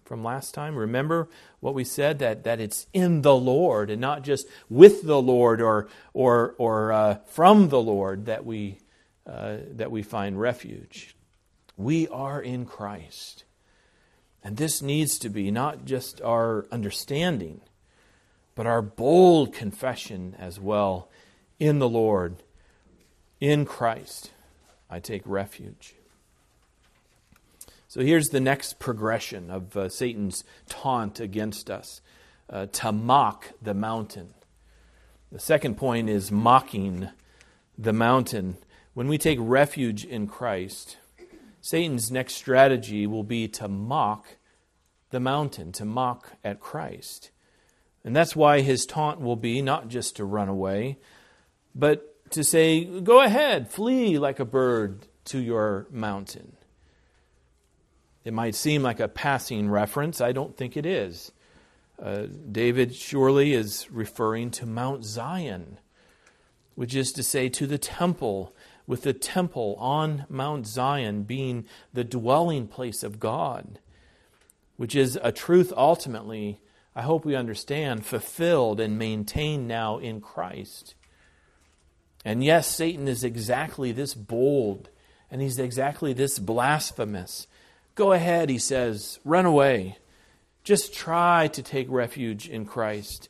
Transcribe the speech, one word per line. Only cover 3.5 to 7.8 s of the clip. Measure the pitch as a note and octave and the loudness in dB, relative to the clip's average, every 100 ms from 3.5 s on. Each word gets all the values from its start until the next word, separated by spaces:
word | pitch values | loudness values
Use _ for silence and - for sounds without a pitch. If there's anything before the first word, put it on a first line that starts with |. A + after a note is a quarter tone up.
| C3+ F3 G#2+ G#2 | 4 4 2 0
and | G#2+ | -2
not | C3 D3 | -2 -4
just | C3+ C#3 - - - | -2 -4 -4 -18 2
with | A#2+ G3+ G3+ | 12 12 12
the | D#3 C#3+ | 2 2
Lord | B2+ B2 A#2+ A2+ | 4 6 6 6
or, | A2+ G#2+ G#2 - - | 4 2 0 -10 -8
or, | - B2+ A#2+ A#2 - | 2 4 6 4 0
or, | A#2 A2 A2 | 0 2 2
uh, | A2 G#2+ G#2 - | 4 4 2 -4
from | - F3+ G#3+ F3 | 6 10 10 8
the | C3 | 4